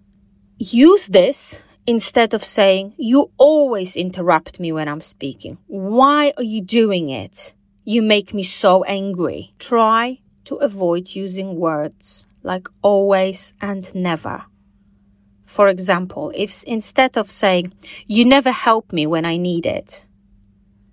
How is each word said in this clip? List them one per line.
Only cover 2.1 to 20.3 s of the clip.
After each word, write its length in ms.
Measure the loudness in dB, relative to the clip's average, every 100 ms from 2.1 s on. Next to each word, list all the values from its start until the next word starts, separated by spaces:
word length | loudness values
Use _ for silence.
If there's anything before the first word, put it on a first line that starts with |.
| 2 0
of 100 | 0
saying, 520 | -2 2 4 2 -2 -8
"You 340 | 2 2 2 4
always 580 | 6 6 2 0 -6
interrupt 640 | -6 -6 -4 0 0 0 -10
me 140 | -6
when 160 | -4 -6
I'm 140 | -6
speaking. 560 | -8 -8 -12 -12 -16 -18 -14
Why 680 | -10 -2 4 4 4 0 -2
are 40 |
you 200 | -6 -6
doing 480 | -2 0 2 0 -4
it? 420 | -6 -10 -12 -14 _ _ _
You 160 | -4 0
make 320 | 2 0 0
me 100 | -6
so 420 | -4 0 4 4
angry." 680 | 2 -6 -6 -4 -4 -6 -14 -16
Try 600 | -4 0 2 2 -2 -8 _ _
to 100 | -14 -4
avoid 580 | -4 -2 -2 -2 -6
using 420 | -10 -10 -8 -10 -4
words 680 | -4 -4 -6 -10 -14 -14 -16 _
like 260 | -10 -10 -10 _
always 720 | 2 2 2 2 0 -4 -10 -10
and 340 | -10 -10 -10
never. 500 | -6 -4 -4 -6 -12 -14 _ _ _ _ _ _ _ _ _ _ 2
For 120 | 2
example, 640 | 2 -2 -4 -4 -10 -10
if 160 | -8 -8
s-, 140 | -8 -8 -6
instead 400 | -4 0 0 0
of 140 | -4
saying, 360 | -2 0 0 -2 -10 -20 -18 -4 2
"You 80 | 6 4
never 160 | 2 0 0
help 180 | 0 -2
me 120 | -4 -2
when 180 | -2
I 120 | -2 -2
need 280 | -2 -2 -4 -6
it," 260 | -10 -18 _ _ _